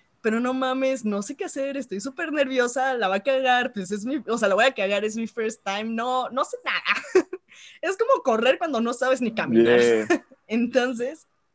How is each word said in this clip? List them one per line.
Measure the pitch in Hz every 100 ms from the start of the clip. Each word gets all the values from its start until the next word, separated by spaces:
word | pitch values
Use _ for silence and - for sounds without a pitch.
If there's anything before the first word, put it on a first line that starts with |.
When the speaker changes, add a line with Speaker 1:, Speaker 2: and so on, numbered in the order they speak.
| _ _
Speaker 1:
pero | 226 226
no | 247
mames, | 262 262 262 269 262 220
no | 202
sé | 208 277
qué | 359
hacer, | 285 269 277
estoy | 240 190
súper | 202 262 330
nerviosa, | 302 262 262 240 262 262
la | 254 196
va | 196
a |
cagar, | 233 262 262 247 247
pues | 208 180
es | 202 220
mi, | 285 -
o | 226
sea, | 208
la | 196
voy | 254
a |
cagar, | 262 196 202
es | 214 214
mi | 226
first | - 220 220
time, | - 196 220
no, | 226 247 254 247
no | 240 302
sé | 480
nada". | 294 190 - 202 -
<laughs> | 370 - 370 _ - - -
Es | 330 381
como | 466 -
correr | - 226 247 330
cuando | 339 247
no | 233
sabes | - 254 262
ni | 240
caminar. | 226 156 113 117 120
Speaker 2:
Bien. | 240 110 107
Speaker 1:
<laughs> | 269 - - -
Entonces, | 220 240 247 247 240 247 311 - _ _